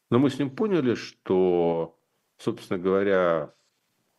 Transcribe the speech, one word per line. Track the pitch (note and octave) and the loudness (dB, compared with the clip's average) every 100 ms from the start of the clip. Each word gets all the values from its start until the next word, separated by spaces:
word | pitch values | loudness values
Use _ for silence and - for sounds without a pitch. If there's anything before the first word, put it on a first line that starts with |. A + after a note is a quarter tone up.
| - | 0
но | A#2+ | 2
мы | C#3 | 2
с | B2 | 0
ним | C#3+ | -4
поняли, | - A3 F3+ B2+ G2+ | -2 -2 0 0 -2
что, | - - - F#2 F#2 F2 E2+ E2 E2 _ _ _ _ - | -6 -10 -2 2 2 2 0 -2 -6 _ _ _ _ -10
собственно | - G#2 - F#2+ | -8 -8 -6 -4
говоря, | F#2 F#2+ G2+ F#2+ F2 D#2+ D2 _ _ _ _ _ _ | 0 0 2 2 2 0 -4 _ _ _ _ _ _